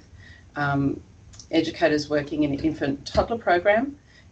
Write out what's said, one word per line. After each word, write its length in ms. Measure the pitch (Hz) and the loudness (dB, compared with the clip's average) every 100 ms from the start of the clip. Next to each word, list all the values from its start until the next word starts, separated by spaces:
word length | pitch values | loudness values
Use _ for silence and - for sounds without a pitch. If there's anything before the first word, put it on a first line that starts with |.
| - - - - - | -16 -20 -20 -20 -14
um, 460 | 147 143 139 139 - - - - - - | -4 0 0 0 -2 -10 -20 -20 -20 -2
educators 580 | 165 160 - 160 151 143 | 0 0 0 2 2 0
working 360 | 147 143 151 | -2 -2 -2
in 80 | 147 | -2
an 80 | 139 | 0
infant 440 | 160 147 143 139 - | -2 -2 -4 -4 -2
toddler 320 | 214 185 233 | -2 0 -2
program 600 | 208 175 196 214 285 - _ - - | 2 2 4 2 0 -8 _ -20 -18